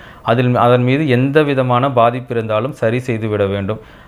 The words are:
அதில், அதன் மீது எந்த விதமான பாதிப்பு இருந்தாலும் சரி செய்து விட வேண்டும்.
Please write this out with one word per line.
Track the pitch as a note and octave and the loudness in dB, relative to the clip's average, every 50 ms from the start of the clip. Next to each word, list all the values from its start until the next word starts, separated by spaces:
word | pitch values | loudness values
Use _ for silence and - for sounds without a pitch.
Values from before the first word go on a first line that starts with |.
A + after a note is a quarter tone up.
| - - - - - | -16 -20 -20 -10 -2
அதில், | - C#3 B2 B2+ B2 B2 | 0 0 2 2 0 2
அதன் | A2 A2+ A#2+ B2 B2 B2 | 2 4 4 4 4 2
மீது | B2 C3 C#3+ D#3+ | 2 0 0 0
எந்த | C#3+ B2 B2 C3 C#3 C#3 D#3 D3+ | 0 2 2 2 2 2 2 2
விதமான | C#3+ C#3 C3 C3 B2 B2 A#2+ B2+ C#3 | 2 0 -2 0 0 0 0 0 0
பாதிப்பு | B2+ B2 A2+ A#2+ A#2+ C3 B2+ - A#2+ | 2 2 2 2 0 -2 -8 -6 -6
இருந்தாலும் | A#2 A2 A2 G#2+ G#2+ A2 - | -6 -4 -2 -2 -2 -2 -4
சரி | - - - A2+ A#2 B2+ | -6 -2 -2 -2 -2 -2
செய்து | B2+ - A#2 G#2+ A2+ | -4 -4 -4 -4 -4
விட | A2 G#2+ G2+ G2+ | -4 -2 -2 0
வேண்டும். | G2 G2 G2+ G2 F#2+ G#2+ A2+ - - - - - | -2 -2 -4 -4 -6 -6 -8 -10 -20 -20 -20 -20